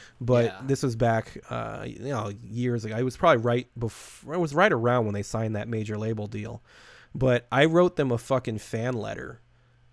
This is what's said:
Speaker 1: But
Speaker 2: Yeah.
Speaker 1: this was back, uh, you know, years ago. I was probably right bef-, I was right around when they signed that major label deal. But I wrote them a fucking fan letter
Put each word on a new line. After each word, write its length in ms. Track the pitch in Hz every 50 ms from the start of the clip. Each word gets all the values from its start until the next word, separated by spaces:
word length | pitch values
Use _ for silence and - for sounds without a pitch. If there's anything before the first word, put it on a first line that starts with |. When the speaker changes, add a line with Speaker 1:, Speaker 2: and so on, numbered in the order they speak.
| - - - -
Speaker 1:
But 260 | 127 120 123 120 120
Speaker 2:
Yeah. 140 | 110 95 95 131
Speaker 1:
this 180 | 131 135 131 -
was 140 | 135 113
back, 420 | 113 123 117 113 110 110 - - 107 - -
uh, 340 | 123 120 113 110 110 - -
you 140 | - - - 107 135
know, 240 | 143 113 107 104 101 104 117
years 420 | - 110 117 123 123 120 117 104
ago. 120 | 107 107
I 60 | 113 127
was 140 | 131 -
probably 260 | - - 170 151 120 110
right 260 | 120 120 127 123 - - 117
bef-, 540 | 117 110 - - - - - - - - 156
I 60 | 180
was 160 | 175 151 143
right 180 | 160 185 - 160
around 320 | 117 113 120 120 127 113
when 100 | 107 101
they 80 | 101 101
signed 320 | - - 110 113 110 110
that 120 | 104 104 110
major 300 | 117 110 107 107 110 104
label 280 | 107 110 113 107 104
deal. 360 | 101 107 104 104 110 117 120 - _ - - - - - - - _ -
But 320 | - 127 131 123 120 - _ -
I 140 | 131 147
wrote 300 | 165 160 175 180 180 -
them 140 | - 147 131
a 80 | 120 117
fucking 400 | - - 135 127 123 123 110 104
fan 360 | - - - 113 113 127 131
letter 460 | 113 101 107 107 - - - - - _ _ _ _ _ _ _ _ _ _